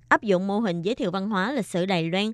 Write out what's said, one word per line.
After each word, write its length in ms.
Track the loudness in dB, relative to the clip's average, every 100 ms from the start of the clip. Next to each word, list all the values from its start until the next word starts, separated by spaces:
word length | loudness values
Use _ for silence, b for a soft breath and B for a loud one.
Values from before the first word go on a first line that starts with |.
| 0
áp 140 | 2
dụng 260 | 4 2 2
mô 120 | 0
hình 220 | 0 0
giới 140 | -2 -2
thiệu 160 | -2
văn 180 | -2 -2
hóa 220 | 0 0
lịch 140 | -2 -2
sử 200 | -2 0
Đài 240 | 0 0
Loan 220 | -2 -2